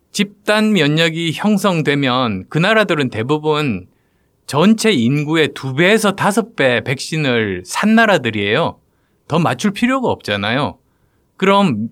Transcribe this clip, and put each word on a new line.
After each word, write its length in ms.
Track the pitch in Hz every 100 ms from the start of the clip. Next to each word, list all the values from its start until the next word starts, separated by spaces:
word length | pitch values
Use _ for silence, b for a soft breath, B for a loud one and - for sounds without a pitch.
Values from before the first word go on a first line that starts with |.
| _
집단 600 | - 202 - - 208 214
면역이 580 | 202 143 156 165 160 165
형성되면 1080 | - 208 202 202 170 143 143 135 123 123 95 92
그 100 | 147
나라들은 520 | 185 220 196 160 131
대부분 760 | 107 123 151 151 151 147 95 90 _ _ _ _ _ -
전체 460 | 139 190 220 220
인구의 640 | 165 113 147 147 160 143
두 200 | - 135
배에서 380 | 131 180 220 214
다섯 420 | 196 180 208 214
배 280 | - 135 120
백신을 800 | - 135 - 160 143 120 107 90 -
산 300 | - 208 226
나라들이에요. 840 | 226 175 117 107 101 123 151 - _ _ _ _ -
더 120 | 156
맞출 320 | 135 - 208
필요가 380 | 196 240 269 220
없잖아요. 680 | 95 - 104 101 123 120 - _ _ _ _ _ -
그럼 520 | 190 202 196 107 113